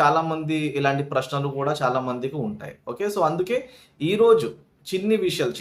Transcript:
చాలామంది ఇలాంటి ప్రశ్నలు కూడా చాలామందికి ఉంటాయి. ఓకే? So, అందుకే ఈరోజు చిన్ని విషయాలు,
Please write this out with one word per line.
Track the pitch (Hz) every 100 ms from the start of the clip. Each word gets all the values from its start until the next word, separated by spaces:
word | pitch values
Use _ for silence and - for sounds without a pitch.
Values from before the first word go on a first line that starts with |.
చాలామంది | 147 160 160 160 156
ఇలాంటి | 156 151 139 139 139
ప్రశ్నలు | 143 131 131 143 139
కూడా | 135 139 151
చాలామందికి | 131 127 127 123 131 151
ఉంటాయి. | 110 104 104 - -
ఓకే? | 120 202
So, | 202
అందుకే | 160 170 185 247 254 - _ _
ఈరోజు | 151 202 226 220 117 - _ _ -
చిన్ని | 190 202 220
విషయాలు, | 185 160 131 120